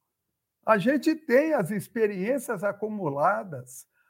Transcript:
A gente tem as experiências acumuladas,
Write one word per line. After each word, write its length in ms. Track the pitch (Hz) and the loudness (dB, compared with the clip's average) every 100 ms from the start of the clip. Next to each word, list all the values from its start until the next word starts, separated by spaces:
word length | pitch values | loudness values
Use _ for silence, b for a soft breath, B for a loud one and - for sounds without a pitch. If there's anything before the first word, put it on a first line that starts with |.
| _ _ _ _ _ _ | _ _ _ _ _ _
A 140 | - 214 | 0 2
gente 360 | 202 294 311 | 4 2 0
tem 380 | 311 - 247 320 | -2 2 4 4
as 180 | 285 170 | 2 0
experiências 920 | 214 - 240 214 196 202 277 240 208 | -4 -4 -2 0 0 -2 -2 -4 -4
acumuladas, 1200 | 202 202 214 214 170 139 165 214 202 135 127 - - _ | -4 -4 -8 -4 -4 2 2 0 -4 -12 -14 -20 -20 _